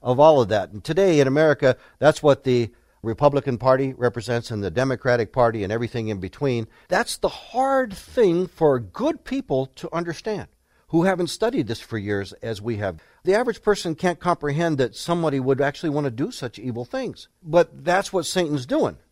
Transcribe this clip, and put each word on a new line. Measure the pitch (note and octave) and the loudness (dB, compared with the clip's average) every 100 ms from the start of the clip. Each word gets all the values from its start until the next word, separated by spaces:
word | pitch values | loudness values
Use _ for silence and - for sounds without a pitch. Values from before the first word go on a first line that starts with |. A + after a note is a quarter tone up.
of | A#2+ B2+ | -2 6
all | D3+ D3 | 8 8
of | A2 | 4
that. | G#2 F#2 | 0 -2
And | G2+ | -10
today | - D#3+ G3 D#3 | -4 2 4 4
in | C3+ | 4
America, | C#3 D#3 C#3+ C3+ B2 - _ | 4 4 4 2 0 -6 _
that's | C3+ D#3 | 2 4
what | D3+ C3+ | 2 2
the | C3+ B2 A2+ _ _ _ | 2 0 0 _ _ _
Republican | A2+ A2 D3 C#3 C#3 A#2+ | -8 2 2 2 -4 -2
Party | B2+ C3 C3+ | 2 2 0
represents | C3 B2 A#2+ A2+ A#2 A#2 | -2 -2 -2 -4 -6 -4
and | A2 | -6
the | G2 | -4
Democratic | F2 C3 B2+ C3 A#2+ G#2+ | -2 -2 -2 0 0 0
Party | - A#2 A2+ | 2 2 2
and | F#2+ | -4
everything | A2+ A#2 B2 A2 | -4 -4 -4 -6
in | G2+ | -6
between. | F2+ - C#3+ A#2+ A2 _ _ | -8 -4 -2 -2 -6 _ _
That's | F3+ A#3 - | -2 -2 -4
the | F#3+ | -4
hard | - - A#3+ C4+ C4+ B3+ | -6 -8 -2 0 0 -2
thing | F#3+ - - G#3 E3+ F#3 | -8 -8 2 2 2 -2
for | - D#3+ C3 | 2 2 2
good | G#2 - C4 E4 | -2 -4 -4 -4
people | - C4+ - C3+ C3 - | -6 -8 -2 -4 -4 -10
to | F3 | -8
understand | D#3+ E3+ D#3 - G3+ - _ _ _ _ | -6 -6 -8 -8 -8 -10 _ _ _ _
who | D#3+ | 0
haven't | F3+ F#3 F3 | 2 0 -2
studied | - A3 A#3+ A2+ | -2 -2 -2 -4
this | A2+ | -6
for | - A2+ | -8 -8
years | G2+ G2+ F#2+ - | -4 -4 -4 -10
as | A2+ G#2 | -10 -8
we | G#2+ G#2+ | -6 -4
have. | G2+ D#2+ _ _ | -4 -6 _ _
The | E3+ | 0
average | G3+ A#3+ G#3 | 0 0 -4
person | - G3+ F3+ | -2 -2 -2
can't | D#3 F#3 E3+ | -2 -2 -2
comprehend | F3+ E3+ D3 C#3+ E3+ D3 | -2 -2 -2 -2 -2 0
that | B2 | -2
somebody | - - F3 D#3+ C#3 | -2 -4 -2 0 -2
would | C3 C3 | -2 0
actually | C#3+ - E3 | -2 -2 -4
want | D3 | -2
to | C#3+ | -4
do | A2+ F3 | -4 -8
such | - B2+ - | -6 -12 -10
evil | B2 A#2 | -10 -8
things. | B2 C4 A#3+ - - _ | -8 -8 -8 -10 -20 _
But | E3 E3+ E3+ C3+ | 2 4 4 -2
that's | C#3 F3+ G3 | 0 0 0
what | F#3+ D#3+ | -4 -2
Satan's | F#3 E3+ D3 B2+ | -2 -2 -2 -2
doing. | D4 F3 D2+ _ | 0 0 -4 _